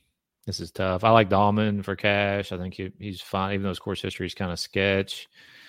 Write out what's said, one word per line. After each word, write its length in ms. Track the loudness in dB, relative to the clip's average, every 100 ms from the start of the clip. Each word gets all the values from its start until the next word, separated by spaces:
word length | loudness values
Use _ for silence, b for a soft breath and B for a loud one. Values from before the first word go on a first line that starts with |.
| b _ _ _ -10
this 140 | -10
is 120 | -8
tough. 320 | -4 -2 2
I 60 | 6
like 180 | 6 6
Dahlman 540 | 6 4 4 2 -2
for 120 | -4 -2
cash. 560 | 2 2 2 0 -4
I 60 | -6
think 160 | -8
he, 180 | -8 -10 -10
he's 220 | -12 -12
fine, 320 | -6 -4 -2
even 100 | -2
though 60 | -4
his 100 | -6
course 220 | -6 -6
history 240 | -6 -6 -8
is 80 |
kinda 220 | -6 -6 -6
sketch. 680 | -6 0 2 2 0 -6 -16 B B B